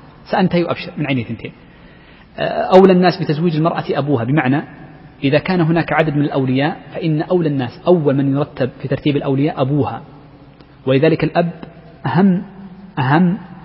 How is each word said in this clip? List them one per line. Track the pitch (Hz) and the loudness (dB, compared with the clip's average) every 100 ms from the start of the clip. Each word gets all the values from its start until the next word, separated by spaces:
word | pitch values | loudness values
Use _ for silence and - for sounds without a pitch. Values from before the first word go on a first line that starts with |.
| - - - | -20 -20 -4
سأنتهي | - 185 175 | 0 2 0
وأبشر | 170 - - - | -2 -4 -8 -8
من | 143 | -4
عيني | 135 | -4
ثنتين. | 107 110 - - - - - - - - - - - - - 185 | -4 -10 -12 -18 -20 -20 -20 -20 -20 -20 -20 -6 -4 -2 4 6
أولى | 190 | 8
الناس | 180 180 165 | 6 4 0
بتزويج | 160 147 175 151 | -4 -2 0 0
المرأة | 165 170 160 | 0 -2 -4
أبوها، | - 139 135 | -4 0 -2
بمعنى | 117 151 127 139 214 - - - - - | 0 0 2 0 -2 -16 -20 -20 -20 -4
إذا | 139 143 | 0 0
كان | - 185 | 0 0
هناك | 160 175 151 | 2 2 0
عدد | 151 156 147 | 0 0 0
من | |
الأولياء | 147 143 131 127 147 196 - | -2 -2 -2 0 -2 -4 -14
فإن | - 165 151 | -6 -4 -2
أولى | 160 180 160 | 0 0 0
الناس، | 143 123 - - | -2 -6 -6 0
أول | 180 147 139 | 2 2 0
من | 139 139 | 0 0
يرتب | 147 - 127 - | -4 -4 -6 -6
في | 135 | -6
ترتيب | 135 156 143 | -2 0 0
الأولياء | 143 135 151 - | 0 0 -2 0
أبوها، | 131 143 127 117 - - - - - - - - - | -2 0 -2 -6 -14 -20 -20 -20 -20 -20 -20 -10 0
ولذلك | 135 160 160 | 2 2 2
الأب | 156 170 170 - - - - - - | 0 0 -2 -6 -18 -20 -20 -10 -2
أهم، | 127 196 175 - - - - - - | 2 4 2 -4 -16 -20 -20 -14 -4
أهم | 131 151 180 196 - - | 0 2 2 0 -8 -10